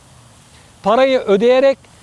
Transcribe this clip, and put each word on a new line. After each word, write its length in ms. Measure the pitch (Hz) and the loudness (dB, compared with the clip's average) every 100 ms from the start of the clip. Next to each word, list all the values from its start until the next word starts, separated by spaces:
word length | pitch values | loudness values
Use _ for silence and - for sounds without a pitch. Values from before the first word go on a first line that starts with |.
| _ - - - - - - - | _ -20 -20 -20 -20 -20 -20 -10
parayı 360 | 196 226 269 262 | -4 0 0 -2
ödeyerek 580 | - 202 233 254 277 269 - - | -2 -2 0 2 0 -2 -10 -20